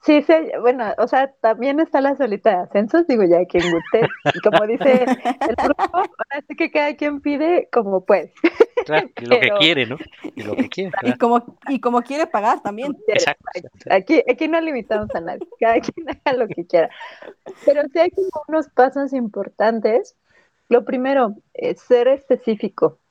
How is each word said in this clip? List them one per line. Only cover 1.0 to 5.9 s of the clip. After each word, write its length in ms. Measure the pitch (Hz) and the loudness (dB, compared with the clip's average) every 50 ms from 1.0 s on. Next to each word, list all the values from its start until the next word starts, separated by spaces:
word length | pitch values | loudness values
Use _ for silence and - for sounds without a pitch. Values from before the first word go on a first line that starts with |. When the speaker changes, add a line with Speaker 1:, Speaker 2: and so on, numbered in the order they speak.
| 226 | -2
Speaker 1:
sea, 240 | 247 - 262 269 269 _ _ | 0 2 0 0 0 _ _
también 380 | - 220 220 - 233 269 277 302 | 0 0 0 0 -2 -2 0 0
está 200 | 320 311 - 285 | 0 0 0 0
la 140 | 269 277 277 | 0 0 0
solita 360 | 277 277 226 202 196 _ 226 | 0 -2 -2 -2 0 _ 2
de 40 | 196 180 185 | 2 2 -4
ascensos, 440 | - - 202 214 220 - 339 339 | -2 -2 -2 0 2 2 2 2
digo, 160 | 339 254 220 196 | 2 2 2 4
ya 220 | 170 175 170 180 | 4 4 4 2
quien 240 | 180 - 175 170 175 | 2 0 0 0 2
guste. 360 | 165 165 165 - - 220 - - - - _ 147 - | -2 -2 -2 0 2 2 2 0 -2 -2 _ -2 -2
Y 60 | 170 | 2
como 240 | - 214 - - 214 | 0 2 4 4 2
dice 360 | 208 233 - - 277 254 254 247 262 254 247 - 254 269 - 277 | 2 -2 0 2 4 4 4 2 0 -2 -2 -4 -6 -4 -4 -4
el 80 | 320 240 - | -4 -2 -2
grupo, 200 | 277 254 294 - | -2 -2 0 -2
Speaker 2:
<laughs> 120 | 370 359 | -2 -2